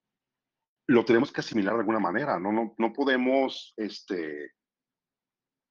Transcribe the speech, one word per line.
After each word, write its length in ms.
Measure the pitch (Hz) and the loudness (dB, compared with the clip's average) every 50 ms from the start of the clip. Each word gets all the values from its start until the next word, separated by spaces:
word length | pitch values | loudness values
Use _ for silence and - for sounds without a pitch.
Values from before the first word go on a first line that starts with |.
| _ _ _ _ _ _ _ _ _ _ _ _ _ _ _ _ _ - | _ _ _ _ _ _ _ _ _ _ _ _ _ _ _ _ _ 2
lo 180 | 120 117 110 | 4 4 6
tenemos 260 | - 117 117 - - | 6 6 4 4 2
que 100 | - - | -2 -8
asimilar 320 | - - 123 113 95 98 110 | -8 -4 -2 -2 0 0 0
de 60 | 117 | 0
alguna 200 | 107 104 113 110 | 0 0 0 0
manera, 400 | 98 85 90 113 147 143 107 85 | 0 0 0 -2 -2 -2 -2 -2
¿no? 120 | 90 101 | -2 -2
No, 240 | 107 113 117 107 - - | -2 -2 -2 -4 -4 -2
no 160 | 113 110 107 | -2 -2 -2
podemos, 800 | - 143 135 131 127 123 127 131 135 135 131 - - - - _ - | -2 -2 0 0 0 2 2 2 2 0 0 -4 -8 -16 -16 _ -8
este, 760 | 107 98 - - - - 101 87 80 76 76 73 73 - _ _ _ _ _ _ _ _ _ _ _ _ _ _ _ _ _ _ _ _ _ _ _ _ | -8 -8 -8 -10 -10 -8 -8 -6 -6 -8 -8 -10 -14 -16 _ _ _ _ _ _ _ _ _ _ _ _ _ _ _ _ _ _ _ _ _ _ _ _